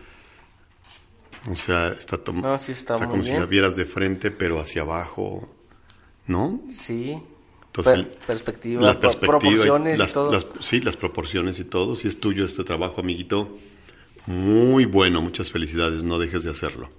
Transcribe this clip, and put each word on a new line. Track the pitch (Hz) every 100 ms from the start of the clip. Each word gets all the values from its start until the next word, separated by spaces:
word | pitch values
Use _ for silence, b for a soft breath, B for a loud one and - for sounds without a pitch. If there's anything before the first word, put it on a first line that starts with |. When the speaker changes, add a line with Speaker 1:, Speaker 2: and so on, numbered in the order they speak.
| b b b b b b _ _ _ - _ _ _ - 113
Speaker 1:
O | 87
sea, | - 87 85
está | 98 - 92
tom-, | - 90
Speaker 2:
No, | 131 135
sí | 135
está | 127 -
Speaker 1:
está | 117 113
Speaker 2:
muy |
Speaker 1:
como | 98
si | 123
Speaker 2:
bien. | 135
Speaker 1:
la | 90
vieras | 98 98
de | 92
frente, | 90 - 95 95 104
pero | - 90 82
hacia | 76 85
abajo, | 76 82 87 - 98 95 - - _ b b b b _ -
¿no? | 90 139 240 269
Speaker 2:
Sí. | 254 - 117 123 156 - - _ _ -
Speaker 1:
Entonces, | - 127
Speaker 2:
Per-, | 107
Speaker 1:
el, | 85 - -
Speaker 2:
perspectiva, | 113 - - 113 120
Speaker 1:
la | 127 123
Speaker 2:
pro-, | 123
Speaker 1:
perspectiva | 113 - 196
y | 101 110
Speaker 2:
proporciones | 107 143 160 156
y |
Speaker 1:
las, | -
Speaker 2:
todo. | 143 143
Speaker 1:
las, | 104 - -
sí, | - 123
las | 120 92
proporciones | 90 - - 92 87 92
y |
todo. | 90 92 98 120
Si | 107
es | -
tuyo | 107 95
este | 92 95
trabajo, | 90 85 90 85
amiguito, | 90 87 87 101 104 B B B B B B - -
muy | 90 95 110 123 131
bueno, | 120 98 92 85
muchas | 82 - 98
felicidades, | 85 76 82 82 80
no | 85 85
dejes | 82 90
de | 82
hacerlo. | 76 76 58 62